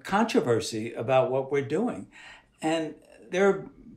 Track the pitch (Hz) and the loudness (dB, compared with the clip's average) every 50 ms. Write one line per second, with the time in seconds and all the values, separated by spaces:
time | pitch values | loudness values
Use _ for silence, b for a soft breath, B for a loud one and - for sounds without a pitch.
0 | - - 190 208 226 220 - 233 147 131 117 110 110 - 117 107 110 117 - 127 | -6 0 2 2 2 4 2 2 2 2 0 0 0 -4 -6 -6 -8 -8 -8 -6
1 | 117 117 131 131 127 123 131 139 135 - 143 143 131 117 151 180 240 240 - 101 | -2 2 4 4 4 2 0 -2 -2 0 -2 -2 -2 -2 -2 -2 -2 -4 -4 -8
2 | 104 B B B B B B B B B _ _ - 160 165 165 156 147 - - | -12 B B B B B B B B B _ _ -2 -2 0 0 -2 -6 -8 -14
3 | - - - - - - 180 185 202 196 190 156 - - - - - - - | -20 -20 -20 -20 -12 -4 0 4 4 4 4 2 -4 -12 -18 -20 -20 -20 -20